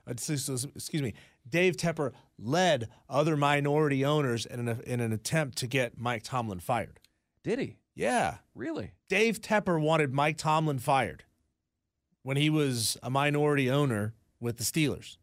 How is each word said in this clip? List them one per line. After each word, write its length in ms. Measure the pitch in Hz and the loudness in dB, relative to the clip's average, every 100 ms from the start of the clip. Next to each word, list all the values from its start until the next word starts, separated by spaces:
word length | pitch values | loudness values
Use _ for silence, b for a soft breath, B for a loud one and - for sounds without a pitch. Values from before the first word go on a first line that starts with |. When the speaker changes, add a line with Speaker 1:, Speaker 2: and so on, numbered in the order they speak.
| - | -12
Speaker 1:
uh, 40 | |
excuse, 520 | 117 - 147 131 127 135 | -8 -4 -4 -4 -6 -6
excuse 280 | 131 - 160 | -10 -6 -4
me, 120 | 113 - B B 117 | -4 -6 B B -4
Dave 280 | 165 185 160 | 2 2 2
Tepper 380 | 165 160 139 B B - | -2 -2 -4 B B -10
led 480 | 104 165 185 139 110 b b | -2 2 4 2 -2 b b
other 260 | 131 156 147 | 0 2 2
minority 720 | 143 143 143 147 151 135 139 | 2 2 2 2 2 2 2
owners 400 | 151 135 117 - | 2 2 -2 -4
in 200 | 123 120 | -6 -4
an, 160 | 113 - | -4 -4
in 140 | 123 | -2
an 100 | 117 | -2
attempt 460 | 110 - 160 143 - | -2 -2 -2 -2 -4
to 100 | 120 | -2
get 300 | 131 120 - | -2 -2 -4
Mike 240 | 117 117 | -4 -4
Tomlin 380 | - 131 113 90 | -4 -4 -4 -6
fired. 400 | - 117 90 - _ _ _ _ | -4 -4 -4 -12 _ _ _ _
Speaker 2:
Did 160 | - 254 | -6 -4
he? 200 | 170 104 _ - | -6 -10 _ -4
Speaker 1:
Yeah. 420 | 220 247 110 - _ - | -2 0 0 -4 _ -12
Speaker 2:
Really? 380 | 202 302 107 - - | -8 -8 -10 -12 -2
Speaker 1:
Dave 320 | 190 226 208 | 2 2 0
Tepper 380 | - 214 190 165 | 0 0 2 2
wanted 320 | 151 160 143 | 4 2 2
Mike 240 | 139 151 160 | 2 0 0
Tomlin 420 | 156 156 156 135 | 2 2 2 0
fired 460 | 143 135 104 71 - _ _ _ _ _ _ _ _ _ | 2 2 2 -6 -20 _ _ _ _ _ _ _ _ _
when 160 | 131 139 | -4 2
he 120 | 151 | 4
was 480 | 156 139 120 110 - | 4 2 2 -2 -4
a 60 | 117 | -2
minority 600 | 135 147 147 147 143 123 | 0 2 2 2 2 2
owner 440 | 139 143 107 107 - _ - | 2 2 0 -2 -6 _ -8
with 160 | 117 - | -6 -4
the 80 | |
Steelers. 540 | 110 165 143 87 - - | -2 0 0 -2 -10 -20